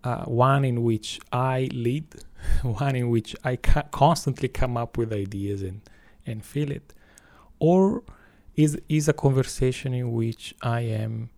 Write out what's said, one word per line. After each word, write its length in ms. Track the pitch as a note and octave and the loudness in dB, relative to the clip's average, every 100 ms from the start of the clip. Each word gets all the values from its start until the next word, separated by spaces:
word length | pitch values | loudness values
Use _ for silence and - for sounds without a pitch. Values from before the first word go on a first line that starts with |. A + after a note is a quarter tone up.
uh, 200 | B2+ A#2+ F2 | -4 -6 -4
one 380 | A#2+ B2+ C#3 | 2 4 4
in 200 | C3+ A#2+ | 2 0
which 360 | A#2 A2 - - - | 0 0 -4 -14 -6
I 380 | B2 C3 C3 C3 | -4 -2 -2 -4
lead, 340 | B2 A#2 C#3 D#3 - - - | -2 -2 -2 -6 -18 -20 -10
<laughs> 220 | - - | 2 2
one 340 | B2+ G2+ C#3 B2+ | 2 -2 -2 0
in 140 | A#2+ | 2
which 260 | A#2 A2 - | 0 0 -6
I 140 | - B2+ | -4 -2
ca-, 300 | - D3 - | 2 2 2
constantly 560 | - C#3+ E3 - B2+ B2+ | 4 4 4 0 -2 -4
come 300 | - C3 A#2+ | 0 0 0
up 200 | A#2 - | -4 -4
with 140 | A2+ | -2
ideas 500 | G#2+ G2 G2 G2 G2+ | -2 -4 -4 -4 -4
and, 200 | F#2+ G2 - - - - - | -6 -10 -16 -20 -20 -16 -10
and 200 | A2 - | -10 -8
feel 260 | D3 D3 | -6 -4
it? 220 | C#3 _ - _ - _ - - - | -6 _ -20 _ -20 _ -20 -20 0
Or 440 | D#3 F#3 F#3+ A#3 - - - _ - - | 4 6 4 2 -8 -20 -20 _ -10 2
is, 240 | D3+ C#3+ - | 2 2 -2
is 220 | D#3 D3+ | 0 2
a 40 | |
conversation 800 | D3 C#3 C3+ C3 - B2+ B2 C3 | 2 2 2 0 0 -2 0 -4
in 200 | B2+ B2 | -4 -2
which 420 | A#2 A2+ A2+ - - | -2 -4 -6 -14 -8
I 200 | A#2 A#2 | -4 -2
am 480 | A#2 A2 A2 A2 A#2 | -2 -4 -4 -6 -10